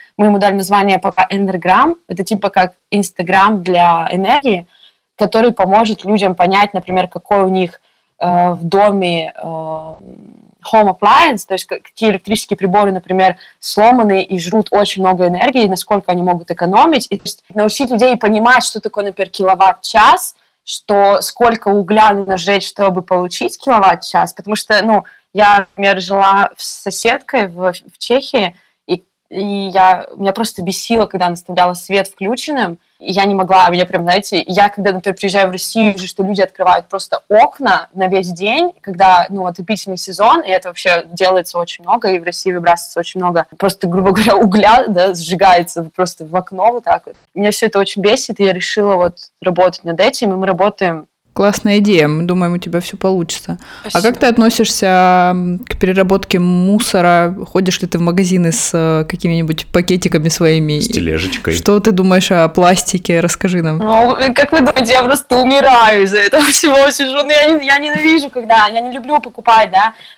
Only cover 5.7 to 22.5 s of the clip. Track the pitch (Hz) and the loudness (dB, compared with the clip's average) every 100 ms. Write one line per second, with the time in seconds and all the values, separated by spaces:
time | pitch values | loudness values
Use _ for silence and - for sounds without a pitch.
5.7 | 208 220 208 190 208 196 180 180 196 208 | 2 2 -2 -2 0 0 0 0 2 0
6.7 | 185 180 185 175 170 - 202 190 190 175 | -4 -4 -4 -4 -6 -2 0 2 0 -4
7.7 | - _ _ _ - 175 175 175 175 170 | -8 _ _ _ -6 -2 0 0 -2 -2
8.7 | 196 208 202 180 165 160 - 165 160 160 | 2 2 2 -2 -4 -6 -10 -12 -10 -10
9.7 | 160 160 - 190 - - - _ _ - | -12 -14 -20 -20 -20 -20 -20 _ _ -2
10.7 | 220 208 185 202 277 330 220 - 190 - | 2 2 2 2 4 2 -2 -6 -8 -8
11.7 | 190 - - 220 196 - 214 - 196 196 | -12 -12 -4 -2 -2 -4 -6 -6 -6 -2
12.7 | 202 202 190 - 190 185 175 - _ - | 0 0 -2 -4 0 0 0 -10 _ -8
13.7 | - 220 247 214 190 180 185 170 220 208 | 2 4 4 2 0 -2 -6 -2 -2 0
14.7 | 202 202 190 185 180 180 180 240 262 208 | 0 0 0 0 2 0 0 0 0 0
15.7 | 185 - 202 - 180 180 175 - 170 175 | -2 -2 -2 -2 -2 -2 -2 -6 -6 0
16.7 | 208 330 285 - 196 - - _ 208 208 | 2 4 2 -2 -8 -10 -16 _ -2 -2
17.7 | - 254 233 254 240 214 214 233 254 - | -2 -2 2 2 2 0 2 4 2 0
18.7 | 220 214 208 202 185 185 - 190 185 190 | -6 -8 -6 -6 -6 -8 -2 0 2 2
19.7 | 180 - 220 214 - - - _ _ - | 2 -2 4 4 4 0 -14 _ _ -16
20.7 | - - 202 196 202 - - 233 226 202 | -10 -2 2 4 2 -2 0 0 0 0
21.7 | 202 180 214 220 202 196 185 170 | 0 2 4 4 2 -2 -4 0